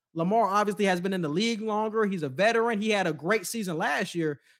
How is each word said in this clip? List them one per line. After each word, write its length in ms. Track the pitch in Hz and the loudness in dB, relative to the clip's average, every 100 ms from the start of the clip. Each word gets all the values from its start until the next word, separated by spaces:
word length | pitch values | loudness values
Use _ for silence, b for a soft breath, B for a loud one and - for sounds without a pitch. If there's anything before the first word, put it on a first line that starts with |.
| _ | _
Lamar 340 | 160 175 226 196 | -4 0 2 2
obviously 380 | 202 208 202 190 | 2 0 2 2
has 160 | 180 | 2
been 120 | 196 | 0
in 80 | 190 | -2
the 80 | 151 | 0
league 320 | 160 233 214 | 0 0 0
longer. 440 | 220 208 220 220 208 | -2 -2 0 0 0
He's 180 | 190 | 0
a 60 | 143 | -4
veteran. 520 | 131 214 233 233 208 | 2 2 4 2 0
He 80 | 220 | 0
had 160 | 202 175 | 2 0
a 80 | |
great 320 | 147 160 220 - | -2 0 0 -2
season 320 | 233 185 160 | -6 -4 -2
last 380 | 240 269 185 170 | -2 0 -2 -2
year. 240 | 160 143 b | -2 -4 b